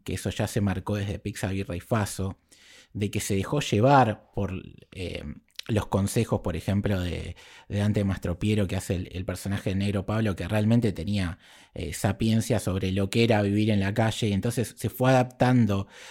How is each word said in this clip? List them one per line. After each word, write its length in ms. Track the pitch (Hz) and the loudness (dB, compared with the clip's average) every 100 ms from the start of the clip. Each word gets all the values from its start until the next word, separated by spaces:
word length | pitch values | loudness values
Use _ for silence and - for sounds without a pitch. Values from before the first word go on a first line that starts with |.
que 100 | - | -8
eso 160 | 92 - | -6 -4
ya 180 | - 104 | -4 -2
se 120 | - | 0
marcó 360 | 101 92 - 104 | 0 -2 -4 -4
desde 240 | 101 98 | -4 -6
Pizza, 280 | 104 - 104 | -8 -6 -4
Birra 280 | 98 95 87 | -4 -6 -8
y 40 | |
Faso, 580 | - 113 98 - 98 - _ _ - - - | -2 0 0 -4 -6 -8 _ _ -20 -20 -12
de 180 | 101 101 | -4 -4
que 100 | 104 | -2
se 160 | - 98 | -2 -2
dejó 240 | - 147 | 0 -2
llevar 720 | - 101 131 139 110 104 _ | 0 4 6 6 6 0 _
por... 200 | 107 92 92 - - - | -6 -6 -6 -12 -20 -16
Eh, 300 | - 87 - - - _ - - | -10 -8 -8 -10 -14 _ -12 -2
los 200 | 104 - | -2 0
consejos, 540 | 101 98 117 110 104 | 0 0 0 0 -2
por 120 | 95 | -2
ejemplo, 460 | 82 - 98 101 95 | -4 0 0 0 0
de, 340 | 90 80 85 - - - - | -2 -6 -8 -14 -18 -20 -6
de 100 | 101 | 0
Dante 260 | 104 104 | 0 2
Mastropiero, 640 | 98 92 92 87 107 107 92 | 0 -2 -4 -2 0 2 0
que 80 | 95 | -2
hace 180 | - | -2
el, 140 | 90 90 | -4 -4
el 140 | 92 | -8
personaje 460 | 95 92 98 98 104 | -6 -6 -4 -4 -2
de 60 | 95 | -2
Negro 300 | 101 98 92 | 0 -2 -2
Pablo, 300 | 110 107 87 | -2 -2 -2
que 100 | 90 | -2
realmente 460 | 107 107 117 110 | 0 4 4 2
tenía, 460 | 82 101 104 85 90 - - - | 0 -2 -2 -2 -6 -16 -20 -14
eh, 180 | - 80 | -8 -8
sapiencia 680 | - 98 - 113 110 110 107 | -2 -2 2 2 2 2 0
sobre 320 | 104 95 95 | 0 0 0
lo 180 | 95 95 | 0 2
que 140 | 117 | 2
era 180 | 117 107 | 4 4
vivir 280 | 101 104 107 | 2 2 2
en 100 | 104 | 2
la 120 | 98 | 2
calle, 360 | 110 110 - 110 | 2 0 0 0
y 40 | |
entonces 440 | 98 117 127 104 - | 0 0 -2 -4 -4
se 100 | 113 | -6
fue 200 | - 131 | 2 4
adaptando 800 | 127 127 - 127 127 104 98 98 - - | 4 4 2 4 6 4 2 -4 -12 -20